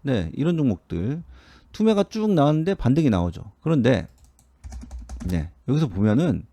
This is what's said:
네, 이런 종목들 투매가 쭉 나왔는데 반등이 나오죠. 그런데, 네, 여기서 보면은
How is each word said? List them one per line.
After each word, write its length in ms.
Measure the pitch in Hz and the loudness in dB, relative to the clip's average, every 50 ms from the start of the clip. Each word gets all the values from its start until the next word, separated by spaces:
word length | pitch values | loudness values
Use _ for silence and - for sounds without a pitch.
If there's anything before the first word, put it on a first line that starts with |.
| _ | _
네, 280 | 139 131 107 85 80 - | 0 -2 0 -2 -4 -4
이런 220 | - 135 165 175 | -2 -2 0 0
종목들 680 | 160 151 127 101 87 _ _ 85 82 90 113 143 165 170 - - - - - - - _ _ | 2 2 0 0 -2 _ _ -6 -4 -4 -4 -6 -6 -10 -14 -20 -20 -20 -20 -20 -20 _ _
투매가 340 | - - 214 220 220 202 196 | -6 0 2 2 2 2 0
쭉 280 | - - 220 214 214 202 | -2 -2 -4 0 2 4
나왔는데 420 | 160 139 147 151 156 160 175 196 | 4 4 4 4 2 0 -2 -2
반등이 360 | - - 120 131 156 160 139 | 0 2 2 2 4 4 4
나오죠. 420 | 107 90 87 87 85 - 82 - - _ | 2 2 0 -2 -4 -8 -14 -18 -20 _
그런데, 480 | _ 156 165 147 110 127 131 95 - - - _ - - _ _ _ _ _ _ _ - - - - - - - - - - - - | _ 0 0 2 4 4 2 2 0 -6 -14 _ -20 -20 _ _ _ _ _ _ _ -16 -16 -14 -16 -14 -14 -16 -14 -14 -14 -10 -6
네, 240 | 92 90 85 76 82 - _ _ - | -4 -2 -2 -4 -4 -10 _ _ -2
여기서 180 | 131 151 160 | 0 0 0
보면은 580 | 123 92 95 101 107 104 123 170 170 104 82 - - | -2 0 0 2 2 2 2 2 0 -2 -2 -4 -12